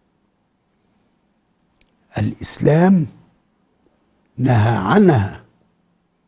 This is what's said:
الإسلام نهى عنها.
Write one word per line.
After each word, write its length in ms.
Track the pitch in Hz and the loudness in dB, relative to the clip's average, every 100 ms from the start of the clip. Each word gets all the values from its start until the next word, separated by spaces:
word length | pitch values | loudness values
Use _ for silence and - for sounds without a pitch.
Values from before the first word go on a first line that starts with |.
| _ _ _ _ _ _ _ _ _ _ _ _ _ _ _ _ _ _ _ _ _ 110 | _ _ _ _ _ _ _ _ _ _ _ _ _ _ _ _ _ _ _ _ _ -8
الإسلام 880 | 107 - - - - 156 185 190 135 - _ _ _ _ _ _ _ _ _ _ _ - | -6 -6 -12 -4 0 2 2 2 -2 -10 _ _ _ _ _ _ _ _ _ _ _ -6
نهى 380 | 127 117 110 113 | 0 2 0 -2
عنها. 640 | 95 185 190 120 95 - _ _ _ _ _ _ _ _ | 0 2 4 2 -2 -8 _ _ _ _ _ _ _ _